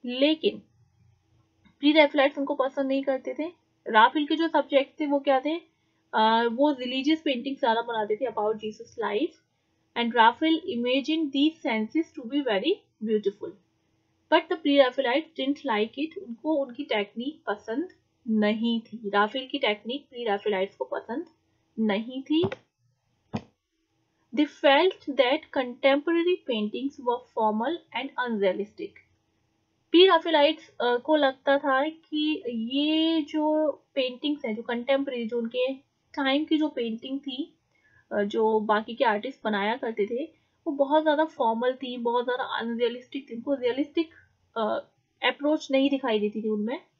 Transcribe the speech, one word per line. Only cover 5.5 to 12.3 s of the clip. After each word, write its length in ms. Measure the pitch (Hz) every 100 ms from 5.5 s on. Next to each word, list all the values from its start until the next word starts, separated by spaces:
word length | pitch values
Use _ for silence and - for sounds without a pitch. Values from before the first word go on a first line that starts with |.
| 330 _ _ _ _ _
अ, 340 | 214 220 226 233
वो 200 | 233 294
रिलीजियस 500 | 262 247 262 269 311
पेंटिंग 360 | 302 247 269 269
ज्यादा 240 | 240 226
बनाते 340 | 233 226 208 214
थे 100 | 247
about 280 | 220 208
Jesus 560 | 220 214 214 233 - 208
life 260 | 208 330 - _ _ _ _ _ -
and 160 | 240
Raphael 460 | 240 226 240 320 320 - 240
imagined 540 | 240 269 277 320 302 269
these 320 | 302 311 294
senses 380 | 220 220 311 330 -
to 120 | 233